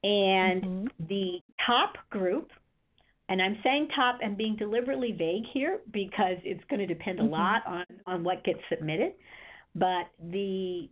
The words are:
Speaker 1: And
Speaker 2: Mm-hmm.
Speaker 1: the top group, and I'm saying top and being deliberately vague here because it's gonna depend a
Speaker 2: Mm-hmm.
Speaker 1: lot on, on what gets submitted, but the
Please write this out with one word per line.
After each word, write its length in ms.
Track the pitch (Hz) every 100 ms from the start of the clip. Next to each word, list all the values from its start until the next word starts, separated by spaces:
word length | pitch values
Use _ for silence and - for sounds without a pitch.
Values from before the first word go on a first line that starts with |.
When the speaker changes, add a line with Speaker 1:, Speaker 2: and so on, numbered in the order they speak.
| 202
Speaker 1:
And 580 | 208 190 190 185 185
Speaker 2:
Mm-hmm. 420 | 185 185 214 - 160
Speaker 1:
the 300 | 196 190 175 _ - -
top 300 | 240 403 - -
group, 400 | 208 185 233 - - _ _ _ _ _ _ -
and 140 | 190
I'm 160 | 190 214
saying 280 | 262 277 302
top 260 | - 247 247
and 140 | 226 202
being 180 | 220 214
deliberately 560 | 208 226 247 269 247
vague 320 | 175 160 185 226
here 280 | 269 285 403 -
because 460 | 208 196 - 190 180 -
it's 180 | 180 -
gonna 180 | 208 190
depend 320 | 165 - 180
a 40 |
Speaker 2:
Mm-hmm. 100 | 220
Speaker 1:
lot 340 | 156 180 220 -
on, 160 | 175 180 - -
on 160 | 180
what 220 | 170 185 -
gets 160 | 170 -
submitted, 420 | 165 156 160 330 - - - - - _ 165
but 320 | 185 180 175 _ 170
the 560 | 185 196 190 185 180 160